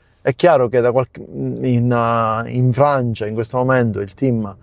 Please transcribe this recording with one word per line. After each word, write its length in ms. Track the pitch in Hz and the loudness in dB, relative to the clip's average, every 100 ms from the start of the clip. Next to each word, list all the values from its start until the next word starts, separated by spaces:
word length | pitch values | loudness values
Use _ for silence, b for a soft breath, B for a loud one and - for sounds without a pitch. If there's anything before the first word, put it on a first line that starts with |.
| b b | b b
È 120 | 131 131 | -4 2
chiaro 340 | 175 147 123 | 4 4 2
che 120 | 123 | 2
da 100 | 120 | 2
qualche, 280 | 123 123 - | 0 -2 -8
in, 720 | - 139 131 120 127 120 123 | -14 -10 -8 -4 0 0 2
eh, 580 | 120 117 117 113 110 117 | 0 0 0 0 -2 -4
in 200 | 123 127 | -2 0
Francia 540 | 120 147 135 120 107 107 | 2 2 2 -2 -4 -6
in 80 | |
questo 240 | 110 113 127 | -6 -4 -2
momento 420 | 127 127 117 101 | 2 2 2 -2
il 140 | 101 | -8
team 420 | - 135 117 104 95 | -4 -2 -2 -4 -12